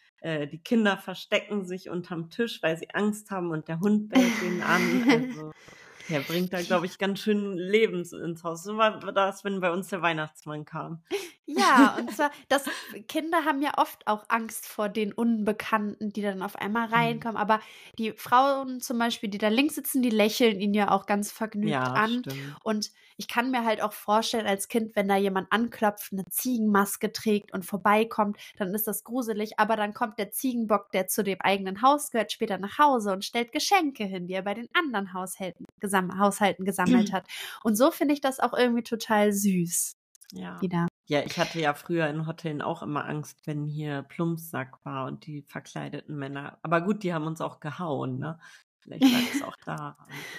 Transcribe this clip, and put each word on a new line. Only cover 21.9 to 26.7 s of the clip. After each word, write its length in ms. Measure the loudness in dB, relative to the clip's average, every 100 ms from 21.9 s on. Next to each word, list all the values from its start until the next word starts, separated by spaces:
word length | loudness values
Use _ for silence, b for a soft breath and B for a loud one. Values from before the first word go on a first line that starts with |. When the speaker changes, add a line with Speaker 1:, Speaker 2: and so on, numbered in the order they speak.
Speaker 2:
an. 280 | 2 2 0
Speaker 1:
stimmt. 360 | -4 -8 -10 -8
Speaker 2:
Und 300 | -4 -2 -4 b b b
ich 100 | -6
kann 220 | -2 0
mir 140 | 0
halt 160 | 0 0
auch 140 | -2
vorstellen, 520 | -4 2 2 2 -2 0
als 220 | 0 0
Kind, 260 | -2 0
wenn 140 | -2 2
da 80 | 4
jemand 340 | 2 0 0
anklopft, 640 | 0 0 2 0 0 -6
eine 120 | -6 -6
Ziegenmaske 840 | -4 -2 2 4